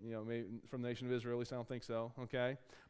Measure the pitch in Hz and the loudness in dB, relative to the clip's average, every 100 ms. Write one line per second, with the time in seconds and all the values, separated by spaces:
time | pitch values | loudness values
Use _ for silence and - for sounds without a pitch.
0 | 113 113 110 117 98 117 - 127 120 117 | -6 -4 0 0 0 -6 -6 -2 0 0
1 | 123 127 120 120 120 123 117 123 - 113 | 2 2 2 0 0 -2 -2 -4 0 0
2 | 113 127 123 127 123 135 - - - | 0 -4 0 4 4 4 -6 -20 12